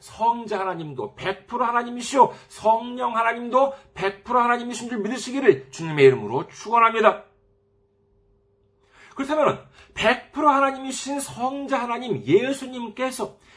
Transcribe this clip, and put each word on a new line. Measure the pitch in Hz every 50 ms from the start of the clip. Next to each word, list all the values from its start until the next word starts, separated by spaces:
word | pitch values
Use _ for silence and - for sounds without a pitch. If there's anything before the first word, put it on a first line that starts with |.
성자 | - - - - 220 233 240 240 233 208 208 190
하나님도 | 190 190 180 165 165 151 139 127 107 101 -
백 | - - 180 196 - - _
프로 | 240 240 254
하나님이시요, | 233 240 240 240 240 240 247 233 - 277 269 233 - - - - _
성령 | - - - 220 226 226 240 240 247 247 254 240 226
하나님도 | 226 226 233 233 240 240 240 247 262 269 277 - - - _ _
백 | - 190 196 196 - -
프로 | - 240 254
하나님이신 | 240 240 240 240 240 240 240 220 240 233
줄 | 247 220
믿으시기를 | 190 208 262 269 - 254 247 277 277 233 151 131 - -
주님의 | - - 165 160 156 147 139
이름으로 | 131 127 117 104 101 117 143 165 -
축원합니다. | - - - 208 233 233 226 226 226 226 220 208 - - - _ _ _ _ _ _ _ _ _ _ _ _ _ _ _ _ _ _ _ _ _ _ _ _ _ _ _ _ _ _ _ _ _ _ _ - - -
그렇다면은 | - 269 269 302 311 285 170 - - - - _ - - _ _
백 | - - 220 247 - - - -
프로 | 277 311 294
하나님이신 | 269 277 277 269 269 262 262 269 254 - - 269 277 285
성자 | 277 - - 226 240 262 269 277 277 262 269 240
하나님 | 240 240 233 240 254 247 190 117 101
예수님께서 | 117 151 208 247 269 277 269 262 247 254 247 233 220 - - 254 262 254 - 214 185 - _ _ _ -